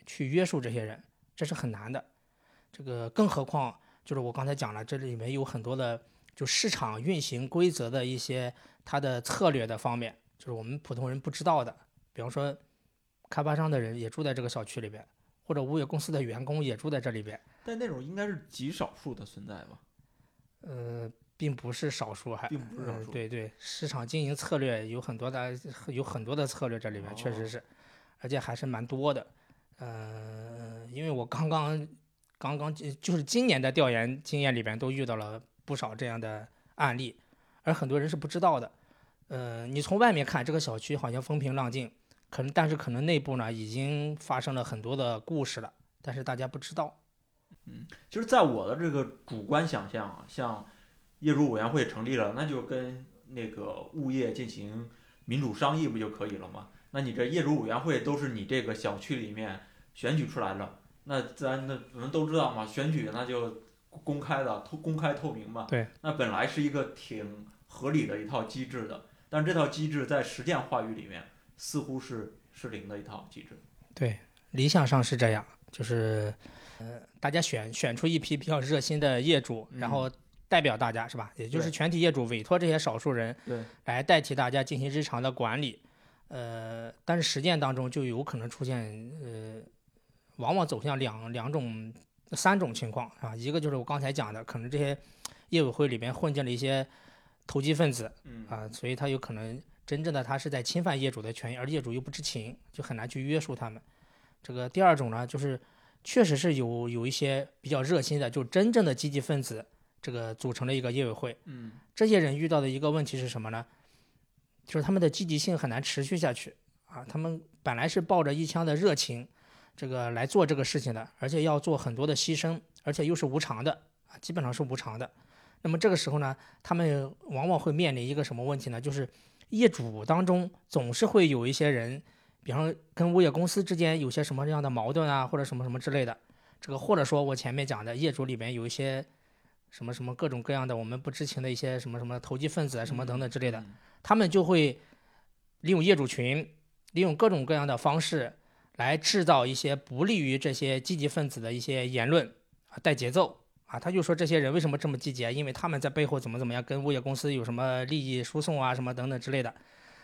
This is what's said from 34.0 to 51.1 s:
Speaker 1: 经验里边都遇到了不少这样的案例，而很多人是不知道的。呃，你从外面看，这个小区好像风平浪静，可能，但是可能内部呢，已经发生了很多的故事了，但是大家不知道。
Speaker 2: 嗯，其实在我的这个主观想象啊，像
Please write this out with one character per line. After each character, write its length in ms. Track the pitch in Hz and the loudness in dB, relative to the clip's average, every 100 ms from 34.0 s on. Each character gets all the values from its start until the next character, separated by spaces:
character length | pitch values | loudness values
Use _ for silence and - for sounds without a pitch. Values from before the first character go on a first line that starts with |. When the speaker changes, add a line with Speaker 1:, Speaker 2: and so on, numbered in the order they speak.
| 117 135 | 0 -2
Speaker 1:
经 160 | - 147 | -4 0
验 160 | 139 120 | 2 2
里 80 | |
边 140 | 107 110 | 0 -2
都 120 | 131 | -2
遇 160 | 135 127 | -2 -2
到 120 | 110 | -4
了 240 | 107 110 - _ - | -6 -10 -16 _ -6
不 100 | 139 | -4
少 180 | 113 | -4
这 120 | 110 123 | -6 -6
样 160 | 117 | -4
的 260 | 110 107 110 _ _ - | -6 -8 -12 _ _ 0
案 220 | 143 120 | 0 0
例， 180 | 127 - _ _ _ _ | -6 -10 _ _ _ _
而 100 | - | -2
很 160 | 160 131 | 0 2
多 100 | 143 | 0
人 80 | 151 | 0
是 80 | 156 | -2
不 120 | 151 | -4
知 120 | 175 | 2
道 200 | 180 139 | 4 2
的。 120 | 113 - _ _ _ _ - | -2 -12 _ _ _ _ -10
呃， 380 | 127 123 117 120 | -8 -6 -8 -4
你 140 | 143 | -2
从 160 | 143 202 | 2 6
外 160 | 240 | 6
面 120 | 165 139 | 6 2
看， 200 | 147 123 | -2 0
这 80 | |
个 60 | 156 | 0
小 200 | 147 110 | -2 -4
区 160 | - 147 | -4 -4
好 160 | 123 | -2
像 100 | 123 | -4
风 160 | 131 151 | -2 -2
平 160 | 135 135 | 0 -2
浪 140 | 127 | -2
静， 220 | 131 120 - _ _ _ | -4 -8 -12 _ _ _
可 140 | - | -6
能， 80 | 131 | 0
但 160 | 156 160 | 2 2
是 80 | 156 | 2
可 140 | - | -2
能 140 | 120 156 | 0 2
内 140 | 156 | 2
部 160 | 135 131 | 2 -2
呢， 160 | 113 | -4
已 160 | 113 107 | -6 -6
经 480 | 120 139 147 151 147 | -4 -2 -2 -4 -6
发 240 | - 127 | -4 -2
生 160 | 143 131 | -2 -4
了 80 | |
很 180 | 120 110 | -4 -6
多 140 | 117 135 | -4 -2
的 240 | 123 110 | -2 -2
故 240 | - 160 | -4 -2
事 160 | 131 - | -2 -4
了， 140 | 107 - _ _ | -10 -14 _ _
但 140 | - 127 | -10 -6
是 80 | |
大 120 | 131 123 | -4 -4
家 120 | 131 | -4
不 100 | 139 | -8
知 160 | - | -6
道。 280 | 160 151 - _ _ _ _ _ - - | -4 -4 -6 _ _ _ _ _ -20 -18
Speaker 2:
嗯， 200 | 117 - - - | -18 -16 -20 -8
其 100 | 214 | -6
实 60 | 226 | 4
在 160 | 254 | 6
我 240 | 160 110 95 | 6 4 -2
的 80 | 143 | -2
这 120 | 170 | 0
个 140 | 139 120 - - | 0 -2 -8 -12
主 180 | 110 | -8
观 240 | 101 143 - | 0 2 2
想 220 | 117 98 | -2 -4
象 180 | 113 98 | -6 -6
啊， 160 | 90 - | -10 -12
像 360 | - 123 107 104 - - _ _ | -6 -6 -6 -12 -20 -20 _ _